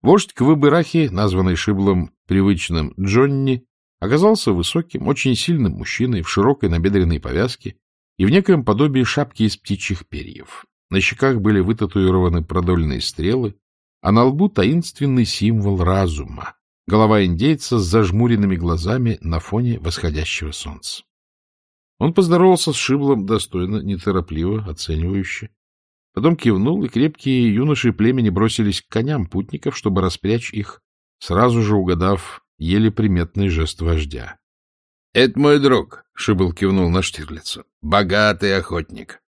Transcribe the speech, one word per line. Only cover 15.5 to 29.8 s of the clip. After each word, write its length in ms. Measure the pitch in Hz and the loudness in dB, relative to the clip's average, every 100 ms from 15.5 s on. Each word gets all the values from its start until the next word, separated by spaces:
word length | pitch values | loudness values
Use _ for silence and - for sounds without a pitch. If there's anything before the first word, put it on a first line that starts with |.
| 113 101 95 | 2 0 0
разума — 680 | 87 95 92 76 67 69 - _ _ _ - | 2 2 0 -2 -10 -12 -16 _ _ _ -2
голова 360 | 107 107 107 | 2 4 4
индейца 540 | 92 82 131 156 - 120 | 2 2 0 0 0 -2
с 60 | |
зажмуренными 720 | 90 110 98 101 120 113 101 90 | 2 2 2 2 2 2 0 0
глазами 640 | 85 82 85 127 120 - | -2 -2 -2 -2 -2 -4
на 180 | 80 82 | -4 -6
фоне 400 | - 107 123 113 | -4 -2 -2 -2
восходящего 720 | 82 - 87 73 80 - 73 | -6 -4 -4 -4 -6 -6 -8
солнца. 500 | - 76 71 - - _ _ _ _ _ _ _ _ _ _ | -10 -14 -12 -14 -14 _ _ _ _ _ _ _ _ _ _
Он 160 | 151 | 2
поздоровался 580 | 170 175 170 185 175 - | 2 4 4 6 4 0
с 40 | 135 | -4
Шиблом 500 | - 143 139 123 98 | -2 0 2 0 0
достойно, 560 | 107 - 92 92 104 | -2 -2 -6 -4 -4
неторопливо, 840 | 98 92 104 92 82 78 87 110 101 | -4 -4 -2 -2 -4 -4 -4 -4 -8
оценивающе. 840 | 82 - 78 85 98 92 - 110 _ _ _ _ _ _ | -10 -6 -4 -2 -4 -6 -10 -14 _ _ _ _ _ _
Потом 240 | - 143 165 | -2 0 2
кивнул, 460 | 120 95 117 190 | 0 0 0 -2
и 40 | 143 | -4
крепкие 680 | 117 156 - 135 131 117 | 0 -2 -2 -2 2 2
юноши 380 | 104 147 143 120 | 2 0 0 0
племени 380 | 98 110 131 110 | 2 2 2 0
бросились 520 | 95 110 - 104 95 | 2 0 0 -2 -2
к 60 | _ | _
коням 380 | 117 131 147 87 | -4 -2 -4 -4
путников, 500 | 95 - - 143 | -6 -6 -8 -8
чтобы 240 | - | -4